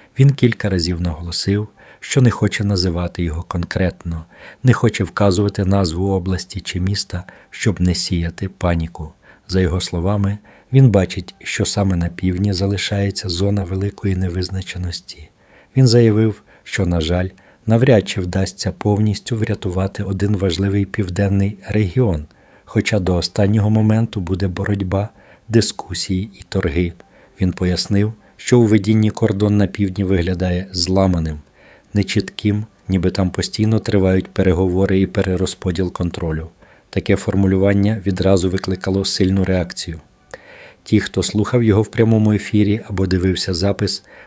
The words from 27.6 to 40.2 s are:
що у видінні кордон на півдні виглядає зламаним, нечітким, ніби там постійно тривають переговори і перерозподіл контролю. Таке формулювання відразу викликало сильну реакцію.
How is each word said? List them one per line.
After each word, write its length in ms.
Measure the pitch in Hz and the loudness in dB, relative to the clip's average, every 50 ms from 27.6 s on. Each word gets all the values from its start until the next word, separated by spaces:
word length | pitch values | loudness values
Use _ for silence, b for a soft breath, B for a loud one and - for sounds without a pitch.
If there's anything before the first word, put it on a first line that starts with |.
| 92 87 90 - - - 101 101 104 110 110 b b b b | -2 -2 0 -2 -2 0 0 0 0 0 -2 b b b b
що 240 | b - - 123 123 | b 0 4 4 6
у 60 | 117 | 6
видінні 440 | 104 110 104 95 107 110 110 107 104 | 6 4 4 4 2 2 4 2 2
кордон 460 | - - 113 104 98 98 104 101 104 | 0 0 0 0 2 2 2 2 4
на 100 | 104 101 | 2 2
півдні 380 | 92 - - 101 92 92 101 98 | 0 0 -2 -4 -2 -2 -4 -2
виглядає 600 | 92 95 90 87 92 90 87 92 90 87 90 95 - | 0 0 0 0 -2 -2 -2 -2 -2 -2 -2 -4 -6
зламаним, 640 | - 92 90 92 92 98 95 92 90 85 80 78 76 76 - b b b b b b b b b - | -6 -6 -4 0 2 2 2 2 2 0 -2 -4 -6 -8 -14 b b b b b b b b b -2
нечітким, 720 | 101 95 - - 107 95 - - - - 104 101 104 110 - _ _ - - | -2 -2 0 -2 -4 -4 -4 -10 -4 -2 0 0 0 -4 -8 _ _ -4 -2
ніби 220 | 95 92 85 92 | 0 2 2 0
там 200 | 92 98 95 87 | 0 0 -2 -2
постійно 480 | - - - - - - 107 110 113 104 | -2 -4 -6 -4 -2 -2 0 2 2 0
тривають 500 | - - 107 98 92 92 95 95 - - | 0 0 0 2 2 2 2 0 -2 -4
переговори 720 | - - 92 92 85 87 95 90 90 95 98 98 95 98 | -4 0 2 2 2 2 2 0 2 0 0 2 2 2
і 60 | 95 | 0
перерозподіл 840 | 90 - 101 95 98 92 87 92 - - - - 92 87 95 92 87 | 0 0 -2 -2 0 0 -2 -2 -4 -4 -6 -6 -4 -2 -2 -4 -4
контролю. 560 | - - 87 85 - - 87 80 78 78 82 82 _ b b b b b b b | -4 -4 -6 -4 -4 -4 -6 -4 -4 -6 -8 -10 _ b b b b b b b
Таке 260 | - 98 - - 98 | -6 -4 0 2 0
формулювання 840 | 92 - 104 95 98 98 95 95 95 98 101 101 98 98 104 110 104 92 | 0 0 -2 0 2 2 2 2 2 2 2 2 2 2 0 0 -2 -2
відразу 440 | 101 92 90 90 95 98 87 87 92 | -4 -2 0 2 4 4 4 2 0
викликало 540 | 92 95 - 95 92 - - 98 95 98 95 | -2 -2 -4 -4 -6 -4 -4 -2 -2 -2 -2
сильну 400 | - - - 98 95 95 98 92 | -2 0 0 2 2 2 2 2
реакцію. 560 | 95 92 90 85 87 - - - 85 80 78 - _ _ _ | 0 0 0 -2 -4 -8 -12 -10 -10 -10 -12 -14 _ _ _